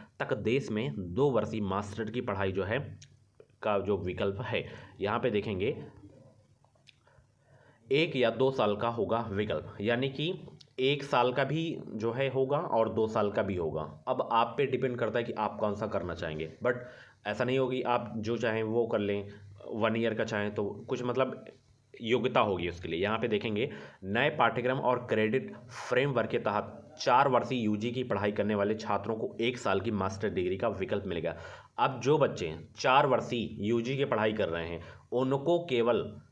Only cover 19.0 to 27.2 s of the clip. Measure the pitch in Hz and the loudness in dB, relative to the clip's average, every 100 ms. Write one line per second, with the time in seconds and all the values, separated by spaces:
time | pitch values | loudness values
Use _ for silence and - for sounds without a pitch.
19 | 101 101 98 - - - - 113 110 113 | 0 -2 -4 -12 -20 -18 -10 -2 0 2
20 | 113 110 113 110 104 104 101 - - 123 | 0 0 0 0 0 -2 -4 -4 -6 -4
21 | 123 123 123 - - - _ _ _ - | -2 0 0 -2 -14 -20 _ _ _ -8
22 | 113 120 120 123 107 92 85 87 85 82 | 0 2 4 2 2 2 -2 -4 -4 0
23 | 98 110 117 107 113 104 139 - - - | 0 0 0 0 0 -2 -2 -6 -16 -12
24 | 95 107 143 151 117 117 120 131 - 123 | -2 2 2 4 4 4 0 2 2 0
25 | 113 107 110 127 - - - - - 123 | 0 2 2 0 -2 -10 -16 -12 0 2
26 | 143 120 107 120 110 104 - - - - | 4 2 2 0 2 0 -2 -8 -18 -4
27 | - 123 | 4 6